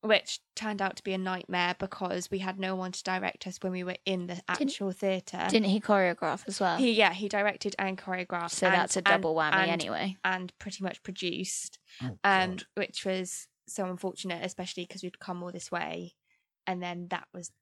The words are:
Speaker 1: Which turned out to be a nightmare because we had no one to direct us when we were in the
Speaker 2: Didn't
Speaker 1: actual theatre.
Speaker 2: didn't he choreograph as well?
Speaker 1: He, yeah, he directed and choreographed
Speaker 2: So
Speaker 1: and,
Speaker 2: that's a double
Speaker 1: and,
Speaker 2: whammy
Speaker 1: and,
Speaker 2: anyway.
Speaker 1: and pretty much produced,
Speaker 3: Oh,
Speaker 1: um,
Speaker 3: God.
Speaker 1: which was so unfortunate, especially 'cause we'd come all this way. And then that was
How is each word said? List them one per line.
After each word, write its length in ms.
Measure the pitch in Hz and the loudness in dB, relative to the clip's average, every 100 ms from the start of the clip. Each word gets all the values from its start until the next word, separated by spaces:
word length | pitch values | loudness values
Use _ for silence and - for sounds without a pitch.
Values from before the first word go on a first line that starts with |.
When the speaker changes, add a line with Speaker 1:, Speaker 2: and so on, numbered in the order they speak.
Speaker 1:
Which 380 | 214 214 - - _ - | 4 2 2 -10 _ -8
turned 240 | 220 202 | -6 -2
out 160 | 196 - | -2 -2
to 60 | |
be 80 | - | -4
a 60 | 190 | -2
nightmare 560 | 185 185 - 180 175 180 | -2 -4 -2 0 2 0
because 520 | 190 - 185 180 180 | -4 -4 -2 -2 -2
we 80 | 196 | -4
had 200 | 185 190 | -4 -2
no 160 | 190 | -2
one 160 | 190 185 | -2 -4
to 100 | 185 | -6
direct 440 | - 185 90 - 190 | -2 0 -2 -4 -10
us 120 | 180 | -6
when 100 | 190 | -4
we 120 | 185 | -2
were 140 | 180 185 - | -4 -4 -2
in 220 | 185 175 | -2 -2
the 80 | 180 - 180 | -6 -2 0
Speaker 2:
Didn't 140 | 285 | 0
Speaker 1:
actual 220 | - 196 | -2 -4
theatre. 540 | 185 196 190 - 185 170 | -2 0 0 -4 -2 2
Speaker 2:
didn't 180 | 208 202 | 4 4
he 100 | 208 | 2
choreograph 640 | - 202 185 170 165 175 - | 4 6 6 4 0 -2 -4
as 120 | 196 | 0
well? 200 | 185 165 | 2 4
Speaker 1:
He, 140 | 262 | 4
yeah, 200 | 220 202 | 6 4
he 160 | 180 202 | 4 -2
directed 480 | 202 208 196 208 190 | 2 2 0 -4 -2
and 200 | 196 185 | -2 -2
choreographed 540 | - 185 180 175 170 | -4 -4 -2 -4 -4
Speaker 2:
So 140 | - 180 | 2 6
Speaker 1:
and, 60 | 185 | 6
Speaker 2:
that's 200 | - 190 | 4 4
a 60 | |
double 360 | 175 196 170 160 | 6 6 6 2
Speaker 1:
and, 120 | 156 | 4
Speaker 2:
whammy 40 | 190 | 4
Speaker 1:
and, 60 | 185 170 | 4 2
Speaker 2:
anyway. 340 | 131 80 196 185 | 0 -2 -2 -2
Speaker 1:
and 300 | 185 185 180 _ | -2 -2 -6 _
pretty 240 | - - | -12 -6
much 200 | 190 - | -6 -6
produced, 760 | - 185 180 - 185 - - - _ - | -10 -6 -4 -4 -4 -6 -8 -16 _ -10
Speaker 3:
Oh, 140 | 127 113 | -8 0
Speaker 1:
um, 260 | 196 190 185 | 4 6 4
Speaker 3:
God. 100 | 185 - - | -2 -8 -6
Speaker 1:
which 280 | 202 - | -4 -4
was 420 | 196 185 185 - - _ - | -2 -2 -4 -8 -14 _ -14
so 180 | - 190 | -6 -4
unfortunate, 520 | 180 190 - 190 170 | -4 -6 -6 -6 -4
especially 440 | 180 - 180 - 175 | -6 -6 -8 -8 -10
'cause 160 | 196 | -8
we'd 160 | 180 - | -10 -10
come 240 | - 175 | -10 -8
all 100 | 175 | -8
this 180 | 180 - | -10 -6
way. 440 | 175 160 165 175 _ _ _ _ _ - | -4 -4 -4 -10 _ _ _ _ _ -4
And 160 | 180 | -4
then 260 | 175 175 175 | -4 -6 -6
that 200 | 180 - | -6 -6
was 160 | 180 170 _ | -14 -14 _